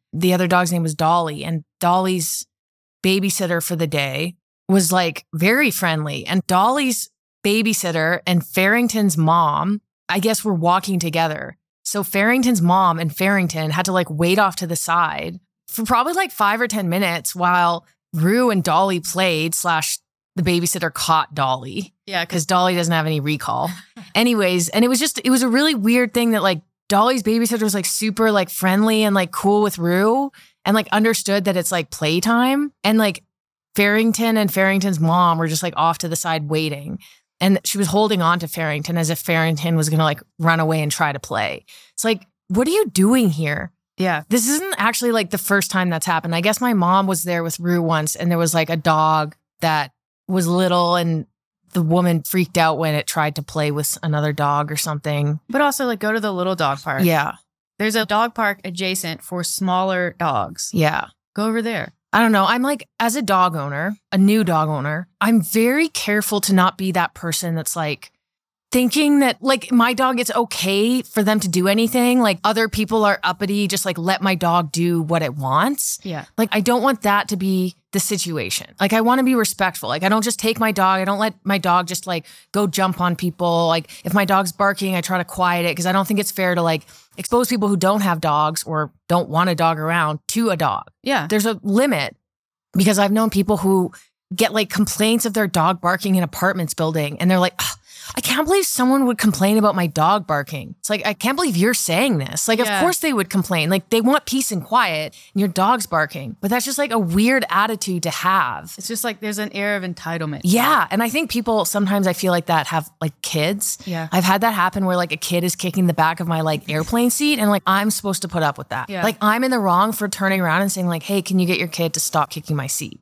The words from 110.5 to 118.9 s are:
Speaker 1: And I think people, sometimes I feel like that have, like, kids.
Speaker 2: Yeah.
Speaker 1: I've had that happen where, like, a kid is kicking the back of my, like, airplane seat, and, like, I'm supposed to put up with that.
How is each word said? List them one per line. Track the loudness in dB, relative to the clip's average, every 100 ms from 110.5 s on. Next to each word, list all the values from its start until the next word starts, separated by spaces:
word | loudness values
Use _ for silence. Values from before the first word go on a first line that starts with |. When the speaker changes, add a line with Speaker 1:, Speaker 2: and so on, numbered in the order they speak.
| 2 2 2 0
Speaker 1:
And | -2
I | -2
think | -2 -4
people, | -4 -2 0
sometimes | 0 0 0 2 0
I |
feel | 0 0
like | 0 0
that | 0 0
have, | -4 -6 -6
like, | -6 -6
kids. | -6 -2 -2 -2 -6 -6 -8
Speaker 2:
Yeah. | -8 -2
Speaker 1:
I've | 0
had | 2 2
that | 0
happen | 0 -2 0 0
where, | 0
like, | -2
a | -4
kid | -4 -2
is | -2 -2
kicking | -4 0 2
the |
back | 2 0 0
of | -2
my, | -2
like, | -2 -2 -2
airplane | -4 -2 0 0
seat, | 0 0 2
and, | 2
like, | 2 2
I'm | 0 0
supposed | -2 -4 -4
to | -4
put | -2
up | -2 -2
with | -8
that. | -8 -8